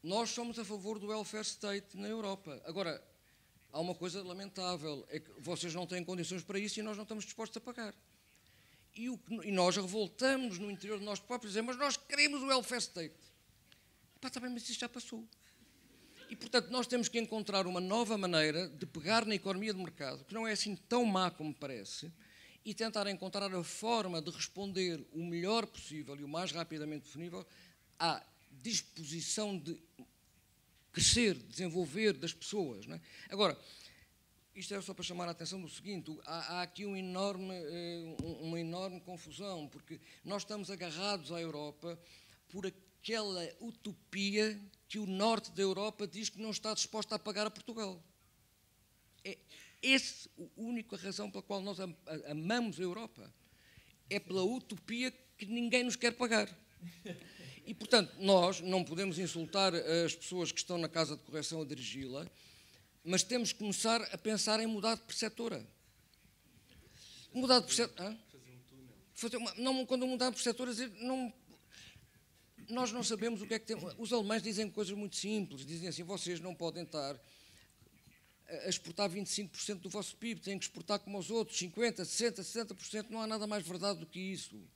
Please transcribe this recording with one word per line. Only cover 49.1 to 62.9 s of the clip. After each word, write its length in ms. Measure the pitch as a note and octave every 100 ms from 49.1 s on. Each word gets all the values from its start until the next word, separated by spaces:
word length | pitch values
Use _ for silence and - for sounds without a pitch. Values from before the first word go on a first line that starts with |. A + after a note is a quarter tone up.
| -
É 140 | F#3+ - _ - - -
essa 480 | B3+ C4 - - - -
a 220 | - -
única 360 | A3+ A#3+ A3 G3
razão 340 | F#3+ G3 G#3
pela 120 | F#3+
qual 180 | - G3+
nós 180 | F#3+ F3+
am-, 160 | F#3+ D#3+ -
a-, 240 | D#3 C#3
amamos 480 | D3+ D#3+ A#3+ A#3 D3
a 40 |
Europa. 520 | F3+ F#3 A#3 - G#2+ - - - - - - - -
É 120 | G3+
pela 240 | F#3+ F#3
utopia 640 | F#3 B3+ - G3+ - A#3 B3+ - - -
que 100 | G3
ninguém 360 | A#3 A#3+ B3
nos 140 | B3 -
quer 160 | A#3+
pagar. 360 | A#3 B3 A3 G#3 F3 - - F3 - G#3 E3+ - - D3 - -
E, 80 |
portanto, 400 | A3 G#3+ A#3 F3 -
nós 400 | F#3+ F#3+ F3 F#3
não 240 | F3+ F#3
podemos 340 | D3 E3 G3 D#3+
insultar 560 | F3+ E3+ D#3+ G3 F#3+
as 400 | E3+ B2 E3 E3
pessoas 380 | - - F3+ E3
que 60 | -
estão 200 | - F3
na 100 | D#3+
casa 280 | E3 D3+ C#3+
de 60 |
correção 360 | - D3+ D3 D#3+
a 40 |
dirigi-la, 640 | D3 C#3 A2+ A#2+ C3+ C3+ E3+ - - - - - -